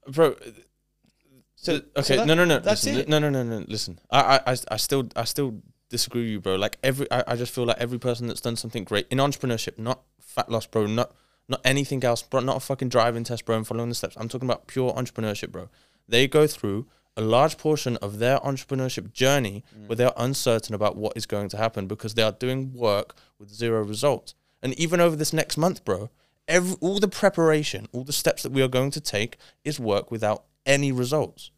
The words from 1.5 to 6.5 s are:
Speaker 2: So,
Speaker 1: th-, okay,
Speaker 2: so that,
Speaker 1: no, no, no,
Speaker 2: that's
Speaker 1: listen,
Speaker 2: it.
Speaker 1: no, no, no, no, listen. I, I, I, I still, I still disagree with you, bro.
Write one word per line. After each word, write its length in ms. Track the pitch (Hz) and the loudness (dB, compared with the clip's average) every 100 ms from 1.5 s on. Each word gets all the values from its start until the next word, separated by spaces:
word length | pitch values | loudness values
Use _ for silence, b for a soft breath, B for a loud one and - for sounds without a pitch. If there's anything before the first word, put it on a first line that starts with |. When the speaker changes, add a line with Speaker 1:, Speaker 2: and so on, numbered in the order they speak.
| _ | _
Speaker 2:
So, 180 | - | -2
Speaker 1:
th-, 100 | 151 - - | -2 -2 -4
okay, 40 | 131 | 2
Speaker 2:
so 80 | 135 | 4
that, 100 | 143 | 6
Speaker 1:
no, 60 | |
no, 120 | 165 175 | 6 6
no, 140 | 143 | 4
Speaker 2:
that's 260 | 202 208 - | 4 2 2
Speaker 1:
listen, 160 | - | 0
Speaker 2:
it. 80 | 135 | 2
Speaker 1:
no, 100 | 151 | 2
no, 100 | 147 | 2
no, 140 | 139 | 0
no, 220 | 120 113 87 | -2 -6 -6
listen. 320 | 107 - 90 _ | -6 -8 -10 _
I, 280 | 131 117 135 123 | 4 6 6 4
I, 40 | |
I, 40 | 127 - | -2 -2
I 60 | 110 | -4
still, 300 | - 139 123 - | 0 0 -2 -4
I 100 | 110 | -4
still 360 | - 139 107 - _ _ | -2 -4 -6 -16 _ _
disagree 320 | 117 - 120 | -4 -2 -2
with 80 | 117 | -4
you, 80 | 104 | -4
bro. 160 | 95 | -2